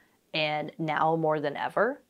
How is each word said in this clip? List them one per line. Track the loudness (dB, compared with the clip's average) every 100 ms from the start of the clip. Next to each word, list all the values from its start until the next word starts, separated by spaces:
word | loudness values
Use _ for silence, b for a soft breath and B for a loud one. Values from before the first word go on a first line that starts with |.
| b b _
and | -2 -2 -2 -6 -6
now | -2 2 2 2
more | 2 0
than | -2 -4
ever | -2 0 0 -2